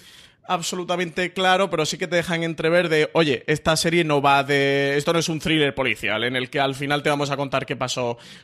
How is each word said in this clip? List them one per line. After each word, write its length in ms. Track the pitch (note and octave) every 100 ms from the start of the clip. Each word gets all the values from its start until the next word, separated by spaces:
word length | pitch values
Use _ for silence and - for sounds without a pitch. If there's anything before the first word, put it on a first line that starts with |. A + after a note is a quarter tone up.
| - - - _
absolutamente 880 | - F3+ E3 F#3 F3 F3 F3 E3+ F3
claro, 380 | F#3+ F#3 F#3 G3
pero 160 | E3 D3+
sí 100 | D#3
que 100 | F3+
te 80 | E3+
dejan 260 | E3 E3
entrever 460 | E3 D#3+ D#3+ F3 E3+
de, 200 | D#3 D3+
oye, 320 | E3 D3+ A#2+ -
esta 300 | D3+ E3+ D#3+
serie 260 | E3+ F3
no 180 | D#3 C#3+
va 220 | C#3 C#3
de, 540 | C3+ C#3+ C#3 C#3 C#3 C#3+
esto 160 | D#3
no 80 | E3
es 80 | E3
un 100 | D#3
thriller 340 | D#3+ D#3 C#3
policial 520 | C3+ B2+ G#2+ G2 A2
en 100 | A#2+
el 160 | B2+ B2+
que 80 | D3+
al 160 | C#3
final 300 | C3 C#3+ D3
te 60 | D3+
vamos 200 | C#3+ C#3+
a 60 | C#3
contar 280 | C#3 C3+
qué 120 | C3 B2
pasó 420 | B2+ B2+ A#2+ A#2 - -